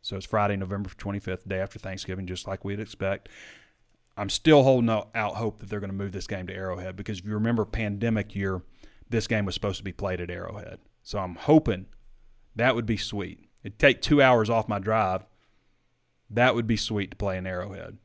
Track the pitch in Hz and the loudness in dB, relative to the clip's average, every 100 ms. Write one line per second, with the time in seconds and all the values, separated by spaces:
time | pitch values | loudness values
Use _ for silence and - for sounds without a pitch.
0 | - 98 - 110 104 98 95 98 95 - | -8 -10 -2 0 2 0 -4 -6 -6 -8
1 | 101 101 - 92 - 95 95 - 98 95 | -6 -6 -6 -8 -6 -4 -4 -8 -12 -10
2 | - 92 92 90 - 98 101 101 107 - | -8 -8 -8 -8 -8 -8 -6 -8 -10 -6
3 | 98 98 - - - - _ _ _ _ | -4 -4 -8 -20 -20 -20 _ _ _ _
4 | _ - 101 - 160 151 135 127 117 110 | _ -10 -4 0 8 8 8 6 4 0
5 | - 113 107 87 113 104 98 104 98 98 | -2 -4 -4 -4 -6 -6 -10 -8 -6 -6
6 | 101 95 - 98 90 92 95 90 92 92 | -6 -8 -8 -8 -8 -8 -6 -6 -8 -10
7 | 104 98 98 107 113 117 104 113 107 101 | -8 -8 -4 0 2 2 0 -2 -4 -2
8 | 117 110 101 95 95 92 - - - - | 0 0 -2 -4 -2 -4 -8 -20 -20 -20
9 | - 113 - 110 101 - 101 92 98 - | -4 -2 0 0 0 -2 -4 -4 -8 -6
10 | 98 90 87 87 87 101 - - _ _ | -4 -4 -6 -8 -10 -10 -12 -16 _ _
11 | - 101 92 87 - 156 156 92 95 - | -8 -6 -6 -6 6 6 6 -4 -6 -20
12 | - - - - _ - 123 120 113 107 | -20 -20 -20 -20 _ 0 2 2 0 -2
13 | - 104 87 - _ _ 104 - 143 135 | -2 -6 -6 -10 _ _ -16 4 4 4
14 | - 147 131 123 107 113 107 101 98 110 | 4 8 8 8 4 2 0 -2 0 2
15 | 98 95 - _ _ _ _ _ _ _ | 2 0 -6 _ _ _ _ _ _ _
16 | _ _ _ 107 123 117 113 110 - 107 | _ _ _ 4 4 4 2 0 0 -2
17 | 95 - 101 92 92 90 90 98 80 110 | -4 -4 -4 -2 -4 -6 -8 -10 -14 -16